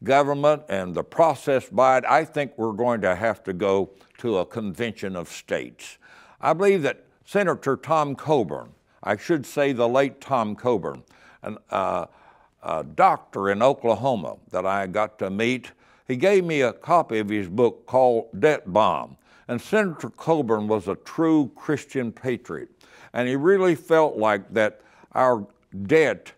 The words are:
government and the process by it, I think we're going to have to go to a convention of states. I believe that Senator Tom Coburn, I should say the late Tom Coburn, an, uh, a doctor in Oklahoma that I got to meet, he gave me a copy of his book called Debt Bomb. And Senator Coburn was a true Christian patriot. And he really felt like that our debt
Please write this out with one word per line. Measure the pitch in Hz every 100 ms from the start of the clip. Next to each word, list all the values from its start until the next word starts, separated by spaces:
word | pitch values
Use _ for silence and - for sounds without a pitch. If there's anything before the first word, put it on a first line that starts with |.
government | 107 139 139 143 147 147 -
and | 95 92 82
the |
process | 78 - 165 135 - 131 -
by | 101 131 131
it, | 120
I | 143 160
think | 147 139 -
we're | 113
going | 101 123 117
to | 95
have | 90 113 104
to | -
go | 90 98 98 90 - _ _
to | 120 107
a | 104
convention | 120 104 87 117 101 98 92
of | 82
states. | - - 87 62 - - - _ - - _
I | 135
believe | 160 202 196
that | 135 - _ _
Senator | _ 202 185 131 143 127
Tom | - 156 143 131
Coburn, | - 151 92 69 67 _ _ _
I | - 104
should | - 165 120
say | - 143
the | 123 120
late | 127 139 -
Tom | - 131 107 104
Coburn, | 123 110 78 67 - _ - _
an, | - 107 _
uh, | 98 92 90 85 _ _ _ _ _
a | 82 80
doctor | 71 78 185 160 - - 98
in | 101
Oklahoma | 131 143 117 107 131 113 65 52 _
that | 90 95
I | 98 95
got | 98 107 -
to | 98
meet, | 98 117 127 - - _ _ -
he | 127
gave | 185 202 170
me | 151
a | 123
copy | - - 170 - 113
of | 104
his | 107 92
book | 101 117 - -
called | 127 127 117 - 95
Debt | 151 143 -
Bomb. | 92 104 76 60 67 _ _ -
And | 120
Senator | - 214 196 147 117
Coburn | - - 165 117 110 104
was | 110 95
a | 90
true | - - 160 156 143 -
Christian | - 143 - 135 117
patriot. | - 131 120 - 73 60 _ _ - -
And | 113 123
he | 139
really | 160 196 185 160
felt | - 160 151 -
like | 107 104 -
that | 107 107 - _ _ _
our | - 127 117 98 _ _ 95
debt | 98 160 143 95 -